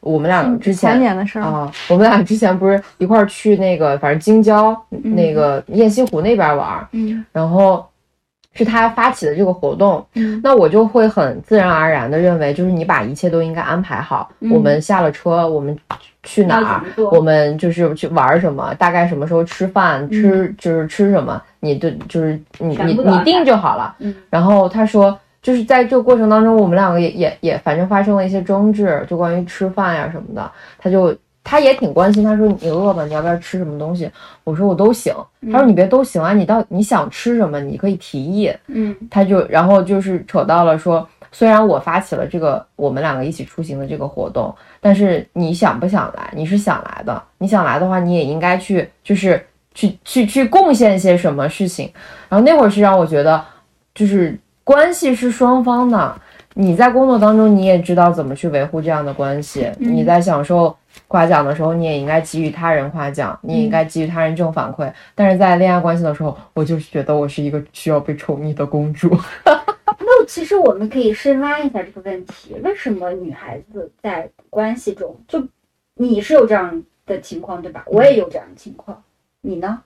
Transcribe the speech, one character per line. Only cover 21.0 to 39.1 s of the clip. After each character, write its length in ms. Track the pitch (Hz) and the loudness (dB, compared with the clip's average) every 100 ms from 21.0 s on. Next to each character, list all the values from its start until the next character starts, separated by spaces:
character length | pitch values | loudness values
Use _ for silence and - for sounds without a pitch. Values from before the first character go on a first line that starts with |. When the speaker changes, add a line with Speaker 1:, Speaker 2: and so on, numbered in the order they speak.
| 202 | 2
Speaker 1:
什 120 | 190 | 2
么， 200 | 123 107 - _ | 0 -8 -12 _
你 180 | 151 139 | -6 -2
就， 120 | 165 156 151 | -4 -6 -8
就 100 | 170 | -4
是 180 | 156 151 - - | -4 -4 -10 -8
你， 160 | 165 | -6
Speaker 3:
全 220 | 147 160 220 | -2 0 2
部 60 | |
都 80 | 247 | 2
安 80 | 185 | 2
排。 60 | |
Speaker 1:
你， 60 | - | 2
你 60 | 359 | 2
定 80 | |
就 100 | 285 | 4
好 220 | 220 165 107 | 2 2 -4
了。 180 | 113 - | -6 -8
Speaker 3:
嗯。 160 | 208 196 _ | -10 -10 _
Speaker 1:
然 120 | 165 | 0
后 240 | 180 202 185 | 4 4 4
他 200 | 208 214 | 0 0
说， 320 | 214 196 202 _ _ | 4 4 2 _ _
就 120 | - | -2
是 80 | 247 | -2
在 200 | 226 262 | 2 2
这 100 | 247 | 4
个 80 | 254 | 2
过 140 | 240 247 | 4 4
程 140 | 214 | 4
当 120 | 214 | 4
中， 140 | 220 226 | 4 4
我 100 | 190 | 4
们 80 | |
两 160 | 175 196 | 2 2
个 80 | 175 | 2
也， 120 | 170 | 0
也， 260 | - 165 - | 0 -4 -2
也 180 | 165 147 | -4 -4
反 180 | - 151 | -2 -2
正 100 | 185 | 0
发 160 | 202 | 0
生 140 | 202 202 | 2 0
了 80 | |
一 40 | 185 | 0
些 100 | 196 | -4
争 320 | 180 196 208 | -2 0 2
执， 320 | 208 202 147 - | 2 0 -2 -4
就 60 | 170 | -4
关 220 | 175 175 | -2 -2
于 60 | |
吃 240 | 175 - 190 | -6 -6 -6
饭 260 | 190 185 | -2 -2
呀 140 | 160 147 | -2 -6
什 60 | 170 | -10
么 180 | - | -12
的， 160 | 220 98 - - _ | -12 -14 -16 -20 _
他 100 | 185 | 0
就， 260 | 190 180 151 _ _ | 2 2 0 _ _
他 180 | - 294 | 0 4
也 140 | 277 | 4
挺 180 | 262 214 | 2 0
关 180 | 139 190 | 2 4
心， 100 | 208 | 4
他 100 | 214 | 2
说 120 | 214 214 196 | 2 2 0
：“你 120 | 165 | -2
饿 240 | 160 202 | -2 0
吗？ 100 | 175 | -2
你 80 | 151 | -4
要 80 | 151 | -4
不 80 | 165 | -2
要 80 | 170 | -4
吃 220 | 170 190 | -4 -8
什 60 | 170 | -6
么 120 | 147 | -6
东 160 | 151 | -6
西？” 160 | 175 160 - - - | -6 -8 -12 -20 -14
我 140 | - 156 | -8 -2
说 80 | 196 | 0
：“我 60 | |
都 160 | 180 208 | 4 2
行。” 220 | 240 - - - _ | 2 -4 -6 -12 _
Speaker 3:
嗯。 100 | 226 | -2
Speaker 1:
他 60 | 226 | 2
说 80 | 269 | 4
：“你 60 | |
别 120 | 175 190 | 4 4
都 160 | 254 | 4
行 200 | 269 175 | 0 -2
啊， 100 | 160 | 0
你 140 | 208 160 | 0 2
到， 180 | - - | 0 0
你 120 | 180 | -4
想 280 | 208 208 147 | 0 0 -2
吃 260 | - 233 240 | -6 -2 0
什 100 | 185 | 0
么， 140 | 147 | -2
你 160 | 139 143 | -8 -6
可 140 | 196 | -4
以 60 | 185 | -4
提 280 | - 143 | -8 -10
议。” 260 | 139 202 196 - - | -6 -2 -2 -4 -10
Speaker 3:
嗯。 280 | 220 214 196 226 | -6 -6 -8 -4